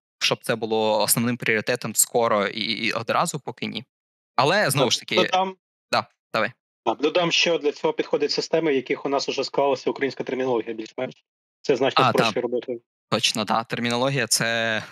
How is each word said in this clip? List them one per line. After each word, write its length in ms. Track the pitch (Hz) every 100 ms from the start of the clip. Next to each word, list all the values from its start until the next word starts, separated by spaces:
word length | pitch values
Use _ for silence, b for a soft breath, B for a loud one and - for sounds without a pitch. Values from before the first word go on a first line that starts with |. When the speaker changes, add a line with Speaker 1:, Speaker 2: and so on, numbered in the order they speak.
| _ _
Speaker 1:
щоб 200 | - 123
це 120 | - 113
було 460 | 110 110 110 107
основним 340 | 101 123 117 120
пріоритетом 580 | - 110 - 123 113
скоро 520 | - - 120 113 107 98
і, 140 | 110
і 320 | 107 101 110
одразу, 480 | 113 117 123 170 127
поки 260 | - - 107
ні. 180 | 107 - _ _ _ _ -
Але, 340 | 139 202 175
знову 200 | 156 120
ж 80 | -
таки, 160 | - 110
Speaker 2:
Додам, 400 | 110 185 190 190 _ _ _
Speaker 1:
да, 140 | 117 - _ _
давай. 180 | 113 104 - _ _
Speaker 2:
так, 140 | - -
додам, 320 | 147 180 170
що 260 | - 175 160
для 140 | 143
цього 200 | - 160
підходять 360 | 156 - 151 143
системи, 420 | - - 165 165
в 20 | 135
яких 300 | 127 135 139
у 20 |
нас 200 | 139 -
уже 160 | 123
склалася 460 | 127 - 139 131 -
українська 340 | 120 135 -
термінологія 500 | - 127 131 117 117
більш-менш. 400 | 110 107 - 131 - _ _ _ _
Це 140 | - 127
значно 280 | 131 -
Speaker 1:
А, 60 | 127
Speaker 2:
спрощує 220 | 110 117
Speaker 1:
так. 80 | 123
Speaker 2:
роботу. 380 | 120 120 - 117 _ _ _
Speaker 1:
Точно, 340 | 107 - 113
да. 200 | 104 113
Термінологія — 640 | 113 117 120 120 135 139 113
це, 560 | - 117 117 113 107 -